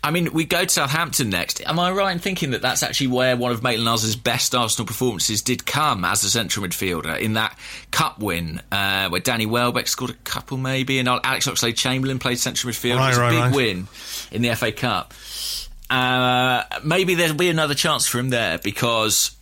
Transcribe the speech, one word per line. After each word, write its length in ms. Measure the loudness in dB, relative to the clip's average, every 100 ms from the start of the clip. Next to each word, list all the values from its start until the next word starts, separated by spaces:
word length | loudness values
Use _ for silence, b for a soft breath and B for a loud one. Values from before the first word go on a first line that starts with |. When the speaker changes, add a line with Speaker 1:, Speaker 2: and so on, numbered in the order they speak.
Speaker 1:
I 60 | 0
mean, 240 | 0 0
we 120 | 0 0
go 180 | 0
to 60 | 2
Southampton 600 | 2 2 0 0 0 0
next. 320 | 0 -2 -4
Am 140 | -2 0
I 140 | 2
right 200 | 2 0
in 60 | 0
thinking 340 | -2 -2 -2
that 120 | 0
that's 180 | 0 0
actually 260 | 0 0 2
where 300 | 4 4 2
one 140 | 0
of 100 | 0
Maitland-Niles' 540 | 2 2 2 2 0 0
best 400 | 0 0 2 2
Arsenal 320 | 2 0 -4
performances 560 | 0 -2 0 -2 -2
did 200 | 0 -2 -2
come 360 | 0 0 2 0
as 180 | 0
a 60 | 0
central 340 | 0 0 -4 -4
midfielder 540 | -4 -2 -2 -4 -2
in 140 | -2
that 220 | 0 -2 -4 B B B
cup 260 | -2 -2 -2
win, 460 | -2 -2 -4 -8 -6
uh, 380 | -2 0 0 0
where 120 | 0
Danny 240 | 0 0 2
Welbeck 420 | 2 2 0 -2
scored 220 | -4 -4
a 60 | -8
couple 420 | -8 -8 -6 -6
maybe, 400 | -2 -2 0 0
and 100 | 2
Alex 400 | 2 0 0 0
Oxlade-Chamberlain 680 | 0 0 0 0 0 -2 -2
played 220 | -2 -2
central 340 | -2 -2 -4
midfield. 220 | -2 0 4
Speaker 2:
Right, 80 | 4
Speaker 1:
It 40 |
was 80 | 4
a 40 |
Speaker 2:
right, 80 | 4
Speaker 1:
big 100 | 4
Speaker 2:
right. 140 | 4 4
Speaker 1:
win 320 | 2 0 -8 B B B B
in 100 | -2
the 80 | 0
F 140 | 0
A 80 | -2
Cup. 420 | -2 -2 -2 -4 B B B B B B -16 -4
Uh, 720 | 0 2 2 4 4 2 2 -2 -4
maybe 320 | 0 2 2 2
there'll 200 | 2 2
be 140 | 2
another 260 | 2 0 2
chance 320 | 2 2 0
for 100 | 0
him 120 | 0
there 280 | 0 0 0
because, 720 | -4 -2 0 2 2 2 0 -4